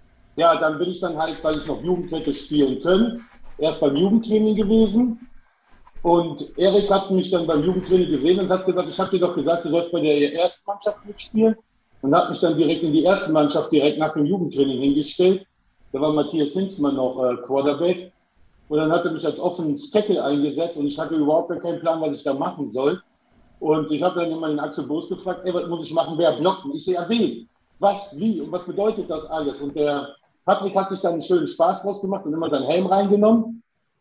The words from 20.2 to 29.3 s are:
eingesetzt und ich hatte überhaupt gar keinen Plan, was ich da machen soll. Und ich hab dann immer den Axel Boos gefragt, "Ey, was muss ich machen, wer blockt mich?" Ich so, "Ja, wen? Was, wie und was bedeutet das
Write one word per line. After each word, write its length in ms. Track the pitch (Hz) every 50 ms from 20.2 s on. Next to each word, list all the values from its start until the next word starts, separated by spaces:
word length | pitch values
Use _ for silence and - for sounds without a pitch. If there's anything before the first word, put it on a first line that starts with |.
eingesetzt 540 | - 139 147 143 147 147 120 156 170 170 170
und 100 | 151 143
ich 120 | 143 143 156
hatte 160 | 165 - 165
überhaupt 340 | 156 147 147 156 170 170 -
gar 120 | 170 -
keinen 200 | - 170 160 -
Plan, 220 | 165 165 160 160
was 140 | 156 147 139
ich 60 | -
da 120 | - 143 135
machen 360 | 139 165 180 180 156 139 110
soll. 300 | 107 131 135 151 185 185 - _ _ _ _ _ _ _ _ _ _ _
Und 300 | - 160 156 156 147 147
ich 120 | 151 143
hab 120 | 175 180 180
dann 160 | 175 170 160
immer 180 | 160 160 160 151
den 120 | 151 147
Axel 260 | 151 147 - 160 135
Boos 220 | 123 147 165 - -
gefragt, 340 | 185 - - 185 175 - -
"Ey, 80 | 185 175
was 120 | 170 - 170
muss 180 | 170 160 151
ich 80 | - 156
machen, 240 | 165 151 151 156 156
wer 180 | 170 156 -
blockt 300 | 143 156 180 185 - -
mich?" 100 | 139 -
Ich 80 | 151 -
so, 80 | 185
"Ja, 160 | 180 175 170 -
wen? 400 | 233 233 196 139 - - - - _ _ _ _ _ -
Was, 360 | 196 202 196 - - - 139 147
wie 220 | 202 226 202 156
und 100 | 143 156
was 140 | 170 180 -
bedeutet 420 | 185 156 196 202 220 - 196 - -
das 160 | 160 151 - -